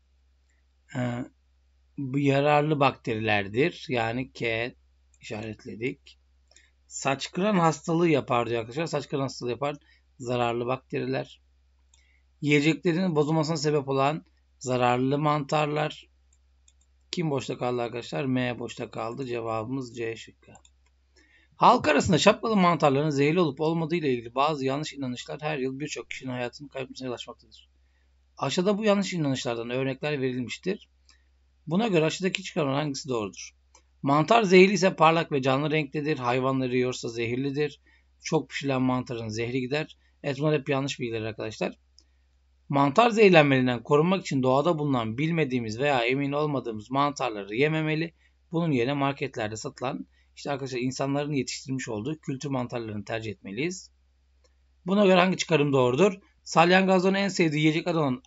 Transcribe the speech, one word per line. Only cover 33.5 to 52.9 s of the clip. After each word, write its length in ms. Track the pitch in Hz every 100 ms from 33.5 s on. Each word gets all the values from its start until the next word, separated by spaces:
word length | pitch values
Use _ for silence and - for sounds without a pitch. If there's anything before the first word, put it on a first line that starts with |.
| - _ _ _ _
Mantar 420 | 135 143 156 233
zehirli 300 | 208 185 190
ise 220 | 196 185 -
parlak 360 | 160 165 160
ve 100 | 143
canlı 300 | 131 135 151
renktedir. 460 | 156 143 156 147 151
Hayvanları 580 | 123 127 131 135 131 127
yiyorsa 340 | 127 123 123
zehirlidir. 720 | 117 117 123 139 139 147 - _ _ _ _
Çok 280 | - 160 135
pişirilen 320 | - 139 131
mantarın 480 | 131 127 120 117 113
zehri 320 | 107 117 131
gider. 360 | 127 147 156 - _ _
Evet, 160 | 147 135
bunlar 200 | 151 151
hep 100 | 139
yanlış 300 | 135 139 -
bilgiler 220 | 123 113
arkadaşlar. 560 | 110 107 110 107 185 - _ _ _ _ _ _ _ _ -
Mantar 400 | 139 143 139 240
zehirlenmelerinden 760 | 220 208 170 143 131 127 120
korunmak 380 | - 147 170 190
için 220 | - 139
doğada 360 | 127 131 151 165
bulunan 380 | 147 131 113 110
bilmediğimiz 600 | 160 170 143 127 113 107
veya 260 | 147 131 117
emin 260 | 135 139
olmadığımız 600 | 143 151 135 117 110 104
mantarları 640 | 135 143 143 131 107 98 110
yememeli. 580 | 147 156 156 156 170 - _ _ _
Bunun 200 | 165 170
yerine 220 | 135 117
marketlerde 640 | 143 139 139 135 - 107 110
satılan, 520 | 131 - 127 - - _ _ -
işte 160 | 139
arkadaşlar, 280 | 139 135 127
insanların 540 | 127 127 139 139 147
yetiştirmiş 560 | 147 120 - - 131 127
olduğu 300 | 110 113 156
kültür 300 | - 135 143
mantarlarını 560 | 135 120 123 110